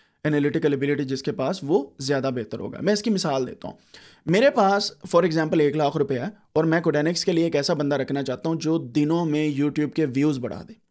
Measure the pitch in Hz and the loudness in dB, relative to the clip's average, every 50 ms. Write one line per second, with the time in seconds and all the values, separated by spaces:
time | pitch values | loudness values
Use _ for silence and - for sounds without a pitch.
0 | _ _ _ _ - 151 151 147 143 147 143 160 156 147 139 131 139 143 147 135 | _ _ _ _ -4 0 2 2 2 2 0 2 0 0 0 0 0 -2 -2 -2
1 | 147 131 135 131 - 151 123 - 131 139 185 - 139 139 165 233 285 - _ - | -2 -4 -4 -6 -4 -6 -4 -2 -2 -4 -4 -4 -2 0 0 0 0 -2 _ -10
2 | 135 131 143 135 127 135 127 123 110 - - - 95 107 - - - 185 214 202 | -4 -2 -2 0 0 -2 -4 -4 -6 -8 -8 -10 -10 -10 -8 -4 -2 0 0 0
3 | 208 233 208 185 - 160 139 135 127 - - - - - - - _ _ _ - | 0 0 0 0 0 -2 -2 -2 -2 -4 -8 -12 -12 -14 -14 -14 _ _ _ -20
4 | - - - _ - - 170 208 254 285 285 262 202 190 202 202 202 - - _ | -20 -20 -20 _ -4 0 2 4 4 4 4 4 4 4 4 2 0 -2 -8 _
5 | - - - 170 175 175 156 165 160 156 165 165 147 147 139 156 151 143 143 160 | -10 2 2 4 4 4 2 2 0 2 2 4 4 4 2 2 0 0 2 0
6 | 139 - 139 120 123 196 - _ _ _ - 151 160 165 160 170 165 170 147 147 | 0 0 0 -4 -4 -8 -10 _ _ _ 0 2 2 4 2 2 2 2 0 2
7 | 147 165 175 165 - 196 180 165 165 165 - 147 139 - 175 143 147 143 147 139 | 0 0 0 -2 0 0 2 2 2 2 2 0 0 0 0 0 0 0 0 -2
8 | 135 127 139 139 139 135 123 123 - 165 165 156 - 156 160 165 139 123 120 151 | -2 -2 -4 -4 -4 -4 -6 -4 -2 -4 -4 -2 -2 0 -2 -2 -2 -2 0 0
9 | 147 151 165 170 175 160 147 151 151 151 143 135 143 147 135 151 151 135 - - | 2 2 2 0 0 0 0 0 0 0 0 0 0 0 0 -2 -4 -2 0 -2
10 | 160 139 120 135 143 156 143 131 123 110 - 90 - - 220 _ _ _ | -2 0 0 0 0 2 0 0 -4 -8 -10 -10 -14 -16 -20 _ _ _